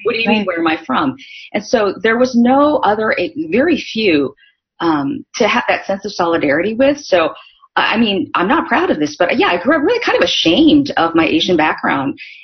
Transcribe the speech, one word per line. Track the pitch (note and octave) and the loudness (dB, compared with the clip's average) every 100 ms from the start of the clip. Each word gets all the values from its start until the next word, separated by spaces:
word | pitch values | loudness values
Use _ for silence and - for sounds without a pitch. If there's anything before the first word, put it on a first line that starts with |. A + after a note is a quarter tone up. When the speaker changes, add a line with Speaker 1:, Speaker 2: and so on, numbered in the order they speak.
Speaker 1:
What | G3+ | -4
do | A3+ | -2
you | A3 | 0
mean, | G#3+ | 0
Speaker 2:
right. | F#3 | 0
Speaker 1:
where | E3+ | -2
am | D#3+ | -2
I | D#3+ | -2
from?" | - C3 C#3 B2+ - - - | -4 -2 -2 -4 -14 -20 -8
And | G#3 | -8
so | - A#3+ G3+ - | 0 0 0 0
there | A3 A#3+ | 0 2
was | B3+ A#3 | 2 4
no | A#3+ C4+ D4 D4 | 4 4 4 2
other, | G3 G#3+ A3 - | 0 0 0 -2
a-, | F3 D3 D#3+ | -4 -6 -2
very | G#3 E4+ C4 | 0 2 0
few, | - A3 G#3 D3+ C3 - _ _ _ _ | -4 -2 0 2 0 -8 _ _ _ _
um, | E3 D3+ C#3 - - - | -2 0 -2 -6 -10 -2
to | G#3 | 0
have | A3+ - | 0 -2
that | - - | -4 -4
sense | G3 | -6
of | G#3 | -6
solidarity | - E3+ E3+ D3 D3 G3+ | -4 -2 0 0 0 -2
with. | A3+ C4+ C#4+ | 0 0 0
So, | - F3 D#3+ - - _ _ - | 0 2 2 -4 -18 _ _ -2
I, | C#3+ | 0
I | G#3+ | 0
mean, | A3+ F#3+ D3 | 0 0 -2
I'm | - F#3 | -2 2
not | D#4+ - | 0 0
proud | C4 F#4 | -2 0
of | F3+ | -2
this, | - - | -4 -2
but | F3 A#3+ | 0 2
yeah, | G4 | 0
I | - | 0
grew | B3+ D#4+ | 0 0
up | |
really | E4 A#4+ | 0 0
kind | - A#4 | 0 0
of | |
ashamed | - - D#4+ G3+ D#4 D3 C#3 - | 0 0 2 4 4 4 2 -2
of | E3 | 0
my | E3 | 0
Asian | D#3+ D#3+ F#3 E3+ | 0 0 0 2
background. | D#3 - F3+ C#3+ C3+ - - - | 0 -2 -2 -2 -4 -8 -16 -20